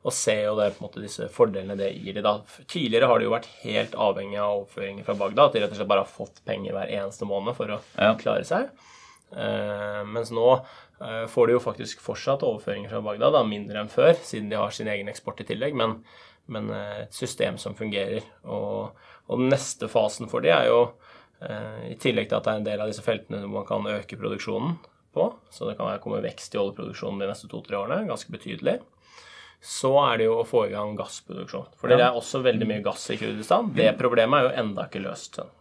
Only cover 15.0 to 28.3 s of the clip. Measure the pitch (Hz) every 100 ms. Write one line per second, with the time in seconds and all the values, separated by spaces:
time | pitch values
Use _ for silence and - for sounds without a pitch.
15 | 101 - - - 110 110 139 135 113 110
16 | - - - _ - 110 107 104 101 104
17 | 107 - 123 - 110 - 107 107 110 101
18 | 98 110 - _ - 107 104 104 104 -
19 | - - - 120 127 135 - - 110 117
20 | 107 - 113 117 151 165 60 - 117 -
21 | - - _ _ - 107 110 113 117 113
22 | 135 110 107 107 113 107 107 104 107 104
23 | - 107 - 104 101 101 98 104 104 104
24 | 104 110 107 101 - 104 151 165 - _
25 | _ - 208 - _ - 113 107 110 101
26 | 104 104 104 - - - 98 98 113 110
27 | 110 98 98 101 110 113 - 101 101 170
28 | 208 110 -